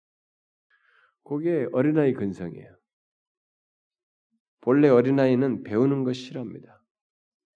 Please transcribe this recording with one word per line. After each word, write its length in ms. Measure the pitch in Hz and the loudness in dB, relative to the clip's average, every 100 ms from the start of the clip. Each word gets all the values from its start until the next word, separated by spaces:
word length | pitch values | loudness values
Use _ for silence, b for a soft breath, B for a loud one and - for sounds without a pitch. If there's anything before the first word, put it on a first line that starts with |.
| _ _ _ _ _ _ _ _ _ _ _ _ | _ _ _ _ _ _ _ _ _ _ _ _
그게 440 | - 147 170 165 120 | -10 -6 -2 -2 -2
어린아이 420 | 127 143 156 143 | 0 0 2 0
근성이에요. 600 | - 101 90 87 78 - - _ _ _ _ _ _ _ _ _ _ _ _ _ _ _ _ _ _ | 0 -4 -6 -12 -14 -20 -20 _ _ _ _ _ _ _ _ _ _ _ _ _ _ _ _ _ _
본래 280 | 117 139 147 | 0 4 6
어린아이는 760 | 123 123 139 131 123 135 104 | 6 4 2 2 2 0 -4
배우는 400 | - 107 139 139 | -4 0 0 0
거 80 | 127 | -4
싫어합니다. 720 | 127 - 147 113 85 - _ _ _ _ _ _ _ _ | -6 -10 -14 -14 -14 -20 _ _ _ _ _ _ _ _